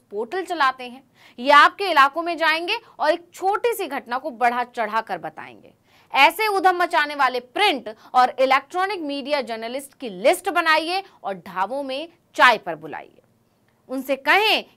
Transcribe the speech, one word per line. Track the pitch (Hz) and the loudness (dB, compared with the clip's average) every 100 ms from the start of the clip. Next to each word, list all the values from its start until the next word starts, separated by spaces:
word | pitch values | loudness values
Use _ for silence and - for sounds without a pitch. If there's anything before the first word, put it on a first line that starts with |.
| _ | _
पोर्टल | 202 233 381 | -10 -8 -8
चलाते | 359 330 269 254 | -6 -2 -2 -2
हैं, | 247 254 _ _ - - | -12 -18 _ _ -20 -4
ये | 262 | 6
आपके | 285 330 - | 8 8 4
इलाकों | 392 302 277 320 | 0 4 4 2
में | 339 330 | -6 -2
जाएंगे | 320 320 349 453 - - | 0 0 -2 -6 -8 -4
और | 302 | -2
एक | 339 - | -2 -6
छोटी | - 381 415 466 | -6 -2 -2 -2
सी | 427 320 | -4 -6
घटना | 269 320 311 | -8 -8 -8
को | 311 | -8
बढ़ा | 226 240 240 240 | -2 0 0 -4
चढ़ा | 247 208 220 | -6 -4 -4
कर | 214 175 | -4 -8
बताएंगे। | 160 - 127 104 - _ _ _ _ | -10 -14 -18 -20 -20 _ _ _ _
ऐसे | 262 302 330 427 | 4 4 4 -2
उधम | 392 381 359 | 2 2 2
मचाने | 339 330 294 | 0 0 0
वाले | 285 262 247 | 0 -2 -2
प्रिंट | 247 349 403 285 214 220 - | -6 0 0 0 -6 -16 0
और | 254 247 - | 2 2 2
इलेक्ट्रॉनिक | 262 269 269 359 381 392 | 2 2 0 -4 -4 -4
मीडिया | 285 277 262 294 | -6 -8 -4 -4
जर्नलिस्ट | 226 220 226 262 - | -4 -8 -10 -10 -12
की | _ 247 | _ -12
लिस्ट | 185 254 349 392 | 0 0 2 -2
बनाइए | 339 330 320 320 381 381 _ | -2 2 0 0 -6 -8 _
और | 196 190 | -10 -10
ढाबों | - 180 196 269 | -10 -6 -6 -6
में | 269 269 330 _ _ - | -8 -10 -12 _ _ 4
चाय | 254 311 | 4 4
पर | 175 156 | -2 -10
बुलाइए। | 156 87 - _ _ _ _ _ _ _ - | -10 -14 -16 _ _ _ _ _ _ _ -12
उनसे | 262 269 269 | -8 -4 -2
कहें | 294 370 427 285 - | 2 2 4 0 -4